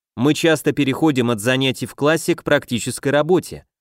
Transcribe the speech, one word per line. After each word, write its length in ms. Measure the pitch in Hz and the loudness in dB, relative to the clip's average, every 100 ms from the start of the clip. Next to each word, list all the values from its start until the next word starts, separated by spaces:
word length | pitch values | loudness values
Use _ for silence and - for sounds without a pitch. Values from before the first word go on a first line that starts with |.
| _ - | _ 0
Мы 180 | 139 | 0
часто 380 | 147 165 156 151 | 2 2 2 0
переходим 580 | 135 135 127 160 127 117 | 0 -2 2 2 2 0
от 100 | 110 | 0
занятий 460 | 117 131 135 - 123 | 0 0 0 -2 -8
в 80 | |
классе 400 | - 143 165 - | -2 0 2 0
к 100 | 165 | -2
практической 640 | - 143 - 117 127 - 139 | 0 0 0 -4 -4 -4 -2
работе. 580 | 143 151 185 - 73 _ _ | 0 2 0 0 -16 _ _